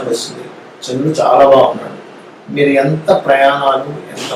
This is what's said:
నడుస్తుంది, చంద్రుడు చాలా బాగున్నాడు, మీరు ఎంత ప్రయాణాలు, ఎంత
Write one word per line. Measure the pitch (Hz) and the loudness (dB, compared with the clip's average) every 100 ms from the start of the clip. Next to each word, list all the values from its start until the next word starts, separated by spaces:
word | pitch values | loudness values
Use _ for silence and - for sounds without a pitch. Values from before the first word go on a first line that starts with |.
నడుస్తుంది, | - 117 - - - - - - | -6 -6 -8 -14 -16 -18 -20 -16
చంద్రుడు | - 127 156 - | -8 -4 -2 0
చాలా | - 131 139 | 2 6 6
బాగున్నాడు, | 135 - - - - - - - - - | 6 4 0 -10 -16 -18 -20 -20 -20 -8
మీరు | 143 143 139 | -2 2 2
ఎంత | 143 156 - 190 | 0 0 0 0
ప్రయాణాలు, | 147 135 139 139 135 135 139 147 - | 2 2 2 2 0 -2 -4 -12 -14
ఎంత | - - | -14 -12